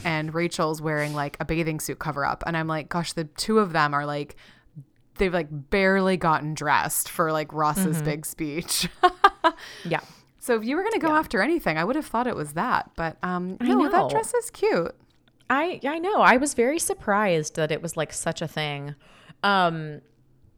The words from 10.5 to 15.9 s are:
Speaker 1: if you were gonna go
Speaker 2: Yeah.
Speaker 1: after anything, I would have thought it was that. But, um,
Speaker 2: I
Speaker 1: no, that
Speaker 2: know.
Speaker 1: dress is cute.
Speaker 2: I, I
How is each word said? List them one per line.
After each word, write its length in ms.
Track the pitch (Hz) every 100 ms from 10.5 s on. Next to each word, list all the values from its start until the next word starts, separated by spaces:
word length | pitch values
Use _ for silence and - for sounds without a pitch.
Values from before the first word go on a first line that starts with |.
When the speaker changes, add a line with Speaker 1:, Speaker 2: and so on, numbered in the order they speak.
| 226
Speaker 1:
if 80 |
you 120 | 220 294
were 60 |
gonna 140 | 392 440
go 120 | 320
Speaker 2:
Yeah. 100 | 302
Speaker 1:
after 200 | 311 -
anything, 360 | 220 339 - 156
I 60 |
would 120 | 170 294
have 100 | -
thought 180 | 226 247
it 100 | -
was 180 | 147
that. 360 | 147 233 202 - -
But, 220 | 165 -
um, 360 | 180 180 180 190
Speaker 2:
I 60 | 240
Speaker 1:
no, 160 | - 294
that 20 |
Speaker 2:
know. 180 | 339 -
Speaker 1:
dress 240 | 440 440
is 160 | 480 453
cute. 460 | - 415 269 165 - _ _ _ _ -
Speaker 2:
I, 300 | 262 330 320
I 140 | 262